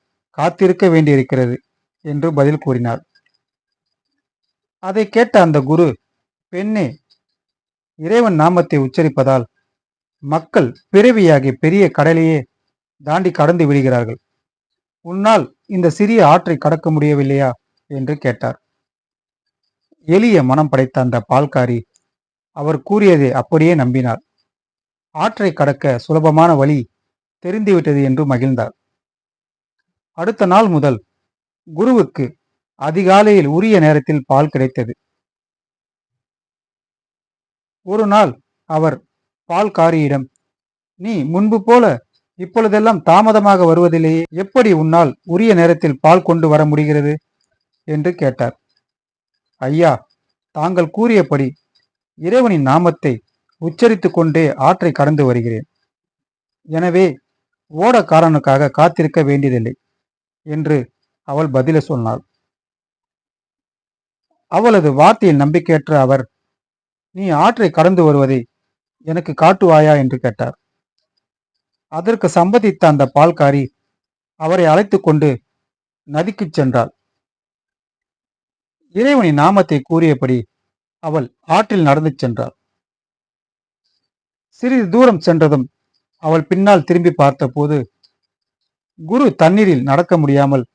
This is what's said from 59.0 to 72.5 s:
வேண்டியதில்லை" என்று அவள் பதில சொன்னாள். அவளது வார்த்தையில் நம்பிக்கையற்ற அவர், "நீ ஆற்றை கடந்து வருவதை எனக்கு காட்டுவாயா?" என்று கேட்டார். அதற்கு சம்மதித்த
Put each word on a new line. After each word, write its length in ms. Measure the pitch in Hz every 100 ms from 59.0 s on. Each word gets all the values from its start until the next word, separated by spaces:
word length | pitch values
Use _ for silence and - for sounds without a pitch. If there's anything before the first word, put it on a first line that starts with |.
| 156 165
வேண்டியதில்லை" 520 | 143 139 139 123 113 131 _ _ _ _ _ _
என்று 520 | 156 151 151 147 - _ _ _
அவள் 260 | - 143 160
பதில 300 | 131 131 160
சொன்னாள். 460 | - 135 113 110 _ _ _ _ _ _ _ _ _ _ _ _ _ _ _ _ _ _ _ _ _ _ -
அவளது 460 | 170 233 208 151
வார்த்தையில் 460 | 135 170 220 190 143
நம்பிக்கையற்ற 600 | 143 165 165 160 143 151
அவர், 320 | 131 135 120 _ _ _ _ _ _ _ _
"நீ 180 | 185 190
ஆற்றை 400 | 151 196 240 185
கடந்து 340 | 160 170 180
வருவதை 440 | 156 143 135 131 117 _ _ _ _ _
எனக்கு 300 | 156 165 160 143
காட்டுவாயா?" 560 | 160 190 180 156 151 147
என்று 200 | 131 127
கேட்டார். 420 | 123 107 120 - _ _ _ _ _ _ _ _ _ _ _ _ _
அதற்கு 400 | 156 185 226 175
சம்மதித்த 600 | 175 175